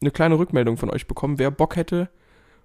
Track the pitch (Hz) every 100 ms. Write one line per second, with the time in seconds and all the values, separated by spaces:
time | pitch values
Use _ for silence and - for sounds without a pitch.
0 | 143 - 165 160 175 147 120 117 120 117
1 | - - 139 139 135 143 160 175 165 175
2 | 180 _ _ _ _ _